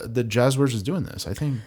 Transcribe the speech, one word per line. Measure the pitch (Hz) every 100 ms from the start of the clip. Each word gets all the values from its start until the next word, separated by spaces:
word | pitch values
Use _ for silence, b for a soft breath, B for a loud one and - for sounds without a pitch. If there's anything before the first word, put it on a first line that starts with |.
| -
the | 117
Jazzwares | 117 110 127 135 139
is | 113
doing | 98 92
this. | 92 - -
I | -
think | 151 120